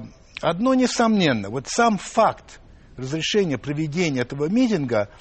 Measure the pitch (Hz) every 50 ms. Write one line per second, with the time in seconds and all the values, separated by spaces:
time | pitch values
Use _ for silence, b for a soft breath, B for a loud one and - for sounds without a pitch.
0 | 113 - - - - - - - - 151 170 175 233 262 262 254 254 226 - -
1 | 233 226 220 202 180 147 123 107 95 98 113 139 - - - - 233 233 214 175
2 | - - - 226 214 170 - - - - - - - b b b b b b -
3 | 127 131 151 165 147 - - 214 196 165 135 120 - 135 147 147 160 151 143 180
4 | 180 160 139 123 123 - 139 139 147 165 202 247 262 226 214 156 143 120 117 107
5 | 101 B B B